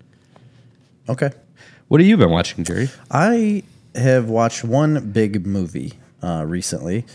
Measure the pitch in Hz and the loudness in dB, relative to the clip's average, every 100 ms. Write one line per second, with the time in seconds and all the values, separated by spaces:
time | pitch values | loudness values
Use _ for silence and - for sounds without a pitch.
0 | _ _ _ _ - _ _ _ _ _ | _ _ _ _ -20 _ _ _ _ _
1 | - 131 143 - _ _ - - _ 151 | -8 -4 -4 -4 _ _ -20 -20 _ 4
2 | 185 214 95 82 85 - 85 87 131 - | 6 6 4 4 0 -4 -6 -4 -6 -8
3 | - 131 190 240 214 208 - - _ - | -4 0 2 2 0 -2 -6 -20 _ -2
4 | 131 127 113 113 117 - 117 127 151 151 | 2 2 2 0 0 -2 -2 0 2 0
5 | 107 104 107 101 92 98 87 67 67 - | -2 0 0 -2 -4 -4 -4 -8 -12 -14
6 | - _ 90 82 76 87 - - 76 98 | -20 _ -6 -4 -4 -6 -6 -8 -6 -6
7 | 120 | -8